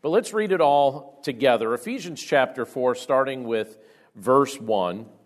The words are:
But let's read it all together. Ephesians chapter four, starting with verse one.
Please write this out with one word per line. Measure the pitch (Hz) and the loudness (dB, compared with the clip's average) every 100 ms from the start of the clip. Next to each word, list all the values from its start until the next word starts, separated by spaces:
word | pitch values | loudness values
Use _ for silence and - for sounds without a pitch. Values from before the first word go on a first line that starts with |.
But | 147 | 2
let's | 185 226 | 0 0
read | 214 214 | -4 -2
it | 185 | 2
all | 143 143 143 143 - - | 4 4 4 0 -16 -12
together. | - 120 135 117 113 117 | -10 0 2 2 0 -4
Ephesians | - 254 175 151 | -6 -10 -10 -12
chapter | - 143 127 - 113 | 0 2 2 -2 -8
four, | 135 127 123 | -2 -2 -2
starting | - 131 135 131 | 0 0 0 -4
with | 117 113 104 - - _ _ - | -4 -4 -4 -12 -20 _ _ -8
verse | 98 135 139 - | 2 4 4 -4
one. | 113 104 90 95 113 - | -4 -2 -2 -6 -12 -20